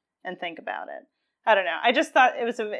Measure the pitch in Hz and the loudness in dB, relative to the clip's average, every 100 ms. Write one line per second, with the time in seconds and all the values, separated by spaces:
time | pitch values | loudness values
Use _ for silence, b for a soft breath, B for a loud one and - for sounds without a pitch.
0 | _ _ - 180 175 165 - 95 - 71 | _ _ -12 -10 -10 -10 -10 -8 -10 -14
1 | - _ _ _ - 208 180 160 233 247 | -18 _ _ _ 2 2 2 0 2 2
2 | 320 294 254 - 233 233 214 208 | 2 4 4 4 -4 -4 -6 -8